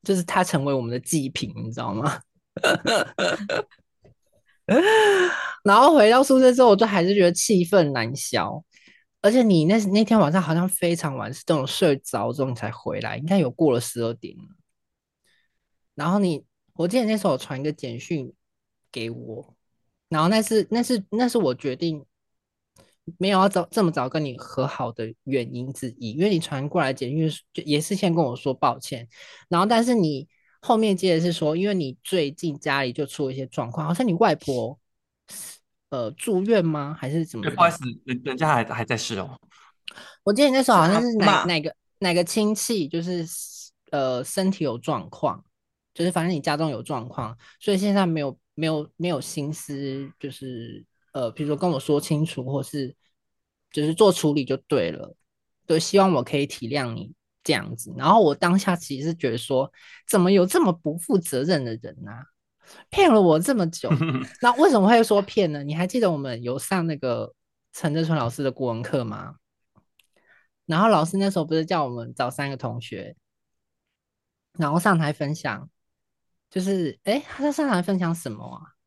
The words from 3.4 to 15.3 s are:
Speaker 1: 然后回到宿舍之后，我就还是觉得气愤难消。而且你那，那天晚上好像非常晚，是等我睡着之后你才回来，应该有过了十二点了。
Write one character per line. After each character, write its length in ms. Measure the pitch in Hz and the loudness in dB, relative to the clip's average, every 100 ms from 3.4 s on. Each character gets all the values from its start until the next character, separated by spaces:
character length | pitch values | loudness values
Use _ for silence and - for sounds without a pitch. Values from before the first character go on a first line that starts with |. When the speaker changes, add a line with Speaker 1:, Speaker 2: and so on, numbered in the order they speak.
| 202 - - _ _ _ _ _ _ _ _ _ - 233 381 440 427 392 359 - - - 202 | -6 -6 -6 _ _ _ _ _ _ _ _ _ 2 4 6 6 6 4 2 -2 -8 -4 4
Speaker 1:
然 120 | 208 | 6
后 160 | 277 | 8
回 160 | 311 214 | 8 8
到 140 | 240 | 6
宿 160 | 269 262 | 6 6
舍 140 | 254 | 6
之 80 | 247 | 8
后， 80 | 247 | 6
我 60 | 196 | 8
就 100 | 220 | 4
还 160 | 196 | 2
是 100 | 175 | 2
觉 100 | 202 | 4
得 80 | 175 | 4
气 320 | 175 - 202 175 | 4 2 2 4
愤 260 | 202 151 | 4 4
难 240 | 135 113 139 | 0 -4 -6
消。 480 | - 113 85 - - _ _ _ _ _ | -4 -2 -2 -6 -14 _ _ _ _ _
而 80 | 202 | 2
且 140 | 240 | 4
你 220 | 226 175 156 | 6 4 6
那， 120 | 220 202 | 2 2
那 180 | 202 220 | 2 4
天 120 | 226 | 4
晚 140 | 151 | 4
上 100 | 175 | 2
好 140 | 160 165 | 0 0
像 100 | 185 | 0
非 260 | - 175 170 | -2 -2 -2
常 220 | 160 131 | -4 -6
晚， 160 | 107 | -10
是 100 | 131 | -12
等 160 | - 160 | -2 -2
我 80 | 131 | 0
睡 300 | - 180 139 | 0 2 0
着 340 | - 117 110 | -2 -6 -4
之 100 | 131 | -4
后 60 | 131 | -4
你 80 | 117 | -4
才 160 | 107 | -8
回 300 | 117 - 98 | -8 -8 -8
来， 160 | - 110 | -8 -8
应 80 | 151 | 0
该 120 | 196 | 2
有 140 | 139 | 2
过 220 | - 160 | 2 2
了 80 | 120 | 2
十 200 | 120 - | -2 -6
二 120 | 113 | -6
点 200 | 113 - - | -6 -14 -18
了。 60 | - - _ _ _ _ _ _ _ | -20 -20 _ _ _ _ _ _ _